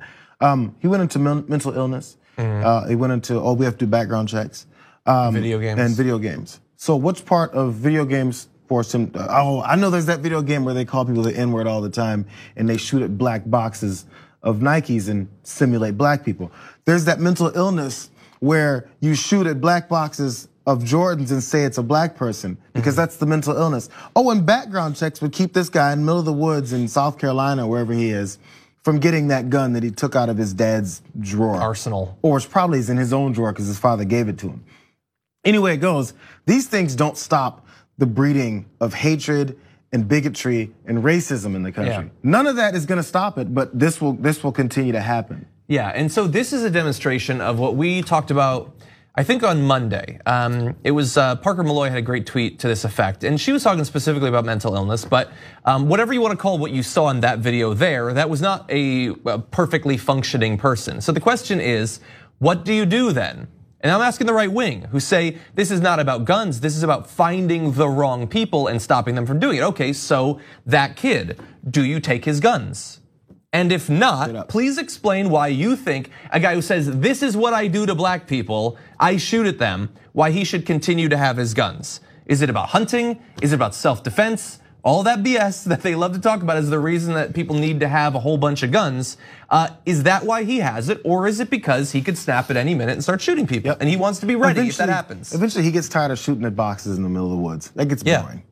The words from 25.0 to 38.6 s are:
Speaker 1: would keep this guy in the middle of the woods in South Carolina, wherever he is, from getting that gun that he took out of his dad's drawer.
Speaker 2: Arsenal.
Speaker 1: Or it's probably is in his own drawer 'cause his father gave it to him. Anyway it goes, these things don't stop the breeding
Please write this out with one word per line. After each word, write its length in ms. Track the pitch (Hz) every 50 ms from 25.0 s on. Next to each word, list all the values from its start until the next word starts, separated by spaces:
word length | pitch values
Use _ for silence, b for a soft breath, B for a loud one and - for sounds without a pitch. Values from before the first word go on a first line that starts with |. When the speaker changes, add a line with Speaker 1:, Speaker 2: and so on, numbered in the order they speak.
| 165 156 - - 151
Speaker 1:
would 80 | 147
keep 220 | - - 190 175 -
this 160 | 185 180 -
guy 240 | - 165 143 143 143
in 80 | 147
the 40 | 151
middle 140 | 156 170 175
of 60 | 165
the 60 | 160 151
woods 400 | 143 156 160 156 147 139 117 127
in 160 | 123 123 113
South 300 | - 139 139 147 143 -
Carolina, 500 | - 139 127 131 135 139 139 135 120 113
wherever 240 | 117 120 120 110 120
he 180 | 117 117 113
is, 260 | 107 101 101 98 101 - B B B B B B B B _
from 160 | 156 151 147
getting 300 | 139 170 165 156 147 143
that 200 | 139 131 120 127
gun 260 | 127 139 135 123 120
that 100 | 117 117
he 80 | 117 101
took 240 | - - 131 -
out 120 | 131 120 113
of 80 | 110 104
his 140 | 113 101 95
dad's 500 | 92 113 110 110 110 101 92 80 - - - - -
drawer. 340 | 104 98 104 104 113 110 101
Speaker 2:
Arsenal. 640 | 92 110 110 110 - - 120 110 95 95 90 98 -
Speaker 1:
Or 160 | - 160 143
it's 100 | 135 -
probably 340 | - - 190 180 175 156 131
is 100 | 117 110
in 60 | 123
his 160 | 127 127 117 131
own 180 | 135 139 135
drawer 220 | 120 117 113 107 101
'cause 160 | 101 104 101
his 100 | 101 98
father 260 | - 127 117 104 104
gave 240 | 95 117 120 117 107
it 100 | 92 -
to 100 | - 90
him. 160 | - - - b b b b b b b b _ _ _ _ _ _ _ -
Anyway 300 | 196 214 208 196 185 165
it 40 | 143
goes, 340 | 147 185 170 143 131 - B B B B B B B
these 200 | 156 208 269 262
things 280 | - 220 202 180 151 131
don't 200 | 123 151 151 143
stop 500 | - - - 160 143 131 127 - - b b b b b b _ -
the 80 | 139
breeding 600 | 120 107 131 139 143 143 139 127 117 107 101